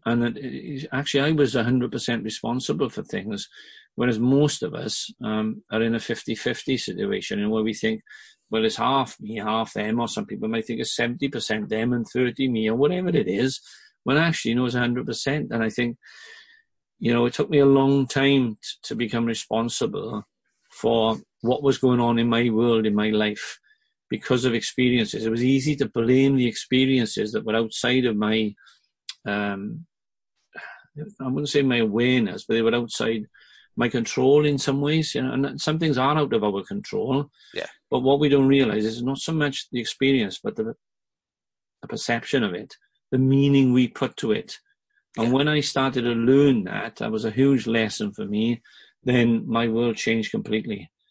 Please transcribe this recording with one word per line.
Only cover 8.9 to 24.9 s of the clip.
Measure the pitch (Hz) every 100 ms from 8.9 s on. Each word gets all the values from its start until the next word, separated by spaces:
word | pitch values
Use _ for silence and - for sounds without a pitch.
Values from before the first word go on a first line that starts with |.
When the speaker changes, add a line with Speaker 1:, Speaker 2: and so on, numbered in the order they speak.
| 135 127 -
Speaker 1:
me, | 104 113
half | 107 110 113
them," | 104 107 117
or | 117
some | - 104
people | 110 110
might | 117 110
think | 117
it's | 120
seventy | - 120 123 139
percent | 139 - 110 104
them | 110 117
and | 123 113
thirty | 123 127 113 135
me, | 117 110
or | 113
whatever | 147 180 180
it | 160 98
is, | 101 131 - - - - _
when | - 143
actually, | 170 160 117
you | 117
know, | 127
it's | 123
a |
hundred | 123 123 120
percent. | 117 - 147 131
And | 117
I | 110
think, | 107 120 117 - - - - - _ _ _ _ _
you | 117
know, | 120 120
it |
took | - 147
me | 147
a | 139
long | 135 135 139 131
time | 135 139 139 123 107
t-, | - -
to | -
become | 117 117 117
responsible | 117 110 - 113 117 - 113 101 104 113 - _ _ _ _
for | - 117 117 113 107 - _
what | 113 123
was | 139 135
going | 131 123
on | 120 117
in | 117
my | 117 120
world, | 110 120 113 107
in |
my | 104 107
life, | 107 107 104 - - _ _ _ _ _
because | 110 - 127
of | 127
experiences. | 117 - - 127